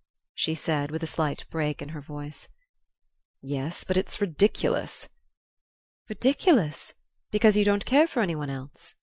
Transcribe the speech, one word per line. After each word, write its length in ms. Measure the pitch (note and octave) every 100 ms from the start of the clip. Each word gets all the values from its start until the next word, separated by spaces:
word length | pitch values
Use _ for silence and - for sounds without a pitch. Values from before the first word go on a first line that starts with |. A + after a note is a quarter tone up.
| _ _ _
she 220 | - - E3
said, 340 | - D3+ C#3+
with 140 | D#3
a 100 | E3 -
slight 300 | D3+ C#3 -
break 300 | D#3+ D3+ D3
in 100 | D3
her 100 | D#3
voice. 480 | C#3+ D3 D3 - - - _ _ _ _ _ _ _ _
"Yes, 440 | C3+ C#3 C#3 -
but 120 | - F#3
it's 240 | - -
ridiculous." 880 | G3 D3+ G#3 - - - - - - _ _ _ _ _ _ _ _ _ -
"Ridiculous? 880 | G#3+ B3+ C#4+ - C#4 D3+ - - - _ _ -
Because 260 | G#3+ A3 G3+
you 80 |
don't 260 | G#3 G3+ -
care 140 | C4+ D#4+
for 140 | B3+
anyone 280 | F#3+ D#3 C#3+
else?" 440 | C3+ C#3 - - -